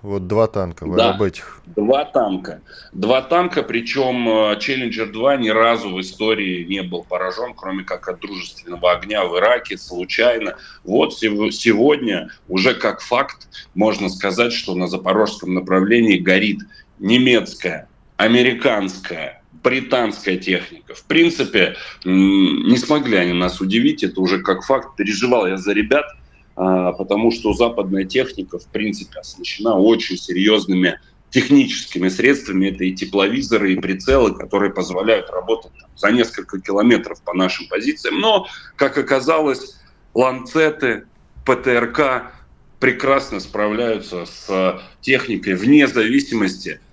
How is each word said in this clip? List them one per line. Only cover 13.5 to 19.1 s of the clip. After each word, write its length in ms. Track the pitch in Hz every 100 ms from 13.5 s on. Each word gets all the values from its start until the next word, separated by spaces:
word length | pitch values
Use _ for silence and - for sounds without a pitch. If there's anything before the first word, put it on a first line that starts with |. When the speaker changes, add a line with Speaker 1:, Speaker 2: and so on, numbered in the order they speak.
| - -
Speaker 2:
можно 340 | 90 107 98 95
сказать, 440 | 90 101 95 120
что 220 | - -
на 140 | 90 90
запорожском 680 | 92 92 101 104 - 90
направлении 640 | 90 92 95 98 117 113 90
горит 400 | 87 95 107 - - - _ _
немецкая, 880 | 101 123 127 117 92 - 90 76 - _ _ -
американская, 1300 | 107 120 123 117 135 107 95 92 -